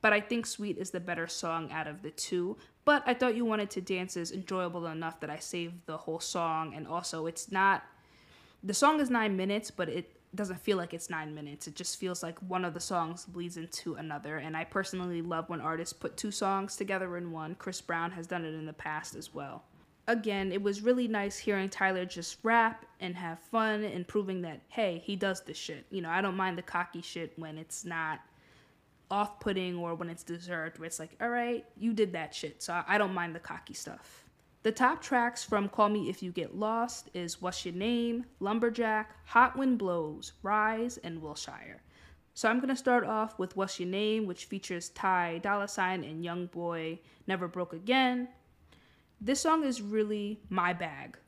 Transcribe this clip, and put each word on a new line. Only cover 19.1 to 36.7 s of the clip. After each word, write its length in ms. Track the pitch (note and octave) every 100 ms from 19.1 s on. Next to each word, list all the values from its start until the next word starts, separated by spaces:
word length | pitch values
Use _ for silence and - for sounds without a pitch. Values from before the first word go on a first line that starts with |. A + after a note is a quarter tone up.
| -
as 180 | -
well. 300 | C#3+ C#3+ - - - - _ -
Again, 440 | A#3 G#3+ G3 F#3+
it 100 | F#3
was 200 | G3+ G3+
really 260 | G#3+ B3 A#3+
nice 280 | A3 G3+ -
hearing 320 | - G3 G3
Tyler 380 | - F#3+ F#3 F3+
just 320 | F3 E3+ -
rap 420 | A3 A#3 A3+ A3+ - -
and 160 | F#3 F3
have 240 | E3+ E3
fun 440 | - A3+ A3 G#3+
and 240 | G#3 F3+ F3
proving 360 | G#3 F#3+ F#3
that, 180 | F3 D#3 -
hey, 340 | - G#3 E3+
he 120 | - G3+
does 260 | G3 F#3
this 160 | - F3+
shit. 300 | - D3+ -
You 120 | G3
know, 100 | E3
I 100 | F3
don't 160 | G3 F#3
mind 220 | F#3 F3
the 20 |
cocky 400 | F3 F3 F3+ F3
shit 320 | F3 E3+ D#3+ -
when 220 | D#3+ D#3
it's 260 | D#3+ -
not 360 | F3 E3 D#3+ D#3 - _ - - _ _ _ _ _
off-putting 680 | G3+ G#3 - - F#3+ F3+ F3
or 180 | E3+ E3+
when 160 | F3
it's 100 | E3+
deserved, 560 | - E3+ F3 F3 D#3+ E3
where 80 | D#3+
it's 140 | -
like, 160 | D#3+ -
all 100 | A#3
right, 360 | A#3+ A#3+ A#3+ - -
you 160 | A3
did 220 | A3 G#3
that 220 | F3 D#3 -
shit, 260 | D3+ -
so 120 | -
I, 100 | F3 E3+
I 100 | G3+
don't 160 | G3+ F#3
mind 180 | E3+
the 60 | E3
cocky 340 | - D#3 -
stuff. 520 | - - - - - - _ _ _
The 120 | A3
top 280 | A3+ B3+ D4+
tracks 400 | - B3+ A#3 A#3+
from 280 | - G#3 G3+
Call 180 | - G#3
Me 220 | G#3+ D3
If 120 | F#3+
You 120 | F3+
Get 200 | F3+ D#3+
Lost 560 | - G#3+